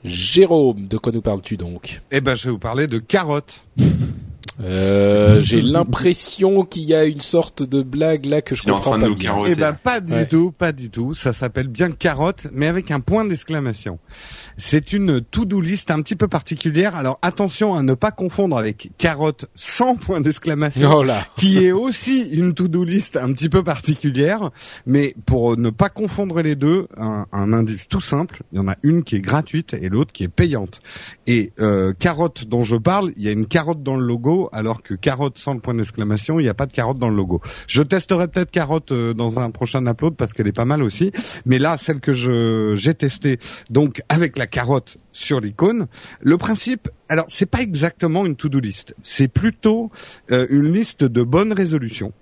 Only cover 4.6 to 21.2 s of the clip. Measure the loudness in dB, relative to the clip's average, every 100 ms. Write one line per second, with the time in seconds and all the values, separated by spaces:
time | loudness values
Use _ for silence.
4.6 | -4 0 2 4 4 6 8 8 6 4
5.6 | 4 2 0 2 2 0 -4 0 2 4
6.6 | 0 -4 2 4 4 0 0 0 0 -4
7.6 | -2 0 -2 0 0 0 0 -2 -2 -4
8.6 | 0 0 2 2 2 0 -2 0 2 2
9.6 | 0 0 -2 -2 -2 -2 2 2 2 0
10.6 | -4 -4 -10 -6 -6 -2 -4 -2 -4 -4
11.6 | -6 0 -2 0 -2 0 -2 -2 -10 -2
12.6 | 0 0 -2 -4 0 0 0 -4 -4 -4
13.6 | -4 -6 -10 -12 _ -20 -18 -18 -18 -14
14.6 | 0 0 0 -2 2 0 -2 -4 0 0
15.6 | 0 -4 -2 -4 -2 -2 -2 -2 -4 -4
16.6 | -2 0 0 0 -4 -2 -4 0 -4 0
17.6 | 0 2 2 2 0 -2 -6 0 0 0
18.6 | -2 -6 -14 -2 -2 0 -2 -2 -12 -14
19.6 | -8 -2 0 0 -2 0 0 0 -2 0
20.6 | -2 2 6 6 4 0